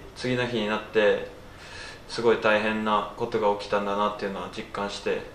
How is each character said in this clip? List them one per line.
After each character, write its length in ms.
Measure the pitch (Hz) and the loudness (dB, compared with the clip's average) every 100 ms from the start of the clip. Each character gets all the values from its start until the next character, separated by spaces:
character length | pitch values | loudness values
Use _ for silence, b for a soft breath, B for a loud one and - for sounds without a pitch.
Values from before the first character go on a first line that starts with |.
| - - | -12 -6
次 200 | 127 123 | -2 0
の 100 | 117 | 0
日 120 | 113 | 0
に 100 | 104 | 0
な 100 | 107 | -2
っ 60 | |
て 440 | - 110 104 95 - - - B B B B B - | 0 4 6 4 0 -12 -18 B B B B B -10
す 140 | - | 2
ご 100 | 113 | 4
い 60 | 110 | 4
大 240 | 110 104 | 4 4
変 220 | 110 107 | 2 0
な 280 | 107 107 - - | 2 2 0 -4
こ 100 | 113 | -2
と 140 | 113 | 2
が 140 | 107 104 | 2 2
起 100 | - | 0
き 20 | |
た 100 | 104 | 0
ん 40 | 101 | 0
だ 100 | 101 | 0
な 140 | 104 | 0
っ 80 | - | -2
て 80 | 101 | -6
い 20 | |
う 40 | |
の 80 | 95 | -6
は 100 | 87 - | -8 -10
実 80 | |
感 260 | - 101 101 | -8 -6 -6
し 140 | - | -4
て 180 | 104 90 - | -2 -2 -4